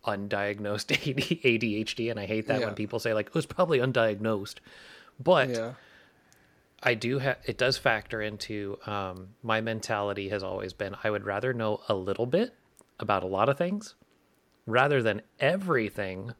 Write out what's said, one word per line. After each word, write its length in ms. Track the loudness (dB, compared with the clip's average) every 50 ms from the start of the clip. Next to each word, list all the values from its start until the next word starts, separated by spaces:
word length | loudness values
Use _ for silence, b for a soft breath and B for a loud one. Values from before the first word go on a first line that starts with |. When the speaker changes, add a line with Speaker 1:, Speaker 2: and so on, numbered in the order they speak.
| _
Speaker 1:
undiagnosed 840 | -4 -4 -4 -4 -4 -2 -2 -2 -2 -2 -4 -4 -4 -4 -4 -2 -2 -2
<laughs> 160 | -2 0 -2
A 40 | -2
D, 260 | -2 0 -2 -2 2 4
A 120 | 4 4
D 200 | 4 2 0 -2
H 180 | -2 -2 -4 -4
D, 160 | -4 -4 -4
and 100 | -2 -4
I 60 | -4
hate 200 | -2 -2 -2 0 0
that 120 | 0 0
Speaker 2:
Yeah. 60 | 0
Speaker 1:
when 80 | -2 -2
people 240 | -4 -6 -4 -4 -4
say, 160 | -2 0 0
like, 160 | 0 -2 -2 -2
'Oh, 40 | -2
it's 80 | -2
probably 320 | -2 0 0 2 4 4 2
undiagnosed," 800 | 4 2 2 4 2 2 2 0 0 -2 -2 -2 -4 -8 -12 -16 B B B B B B B B B B B _
but 300 | 4 4 6 6 6 2
Speaker 2:
Yeah. 240 | 0 -4 -4 -6 -8 b b b b b b b b b b b b b b b b b b _ _ -4 0
Speaker 1:
I 60 | 0 0
do 260 | 2 0 0 0 0
ha-, 180 | 0 -2 -2 -2 -4
it 100 | -6 0
does 220 | 2 2 2 2 2
factor 420 | 2 2 2 2 0 -6 -6 -6
into, 580 | -4 -6 -6 -8 -8 -8 -6 -6 -6 -6 -8 -8 -8
um, 440 | -6 -4 -4 -4 -4 -6 -10 -14 -18 -20 _ -2
my 200 | 0 0 2 2
mentality 640 | 0 -4 -4 -2 -2 0 0 0 0 0 -2 -2 -2
has 140 | -2 -2 -2
always 320 | -4 -4 -4 -6 -6 -6
been, 200 | -6 -6 -6 -6 -4 -2
I 60 | -2
would 160 | -2 0 -2
rather 300 | -2 -4 -2 0 -2 -2
know 260 | 0 0 -2 -2 -2 -2 -2
a 60 | -2
little 320 | -2 0 -2 -2 -2 0
bit 260 | 2 2 2 2 0 -4 _ _ _ _ _ -20 _ _ _
about 220 | 0 2 2 2 2
a 40 |
lot 220 | 0 2 4 4 4
of 80 | 4
things 380 | 2 0 -2 -2 -4 -6 -10 -18 _ _ _ _ _ _ _ _ _ _ _ _ _ _
rather 360 | 0 4 4 4 6 4 4 4
than 200 | 2 0 0 -4 _ _ _
everything 960 | 2 2 2 2 0 2 2 2 2 0 -2 -4 -6 -6 -6 -8 -10 -10 -12 _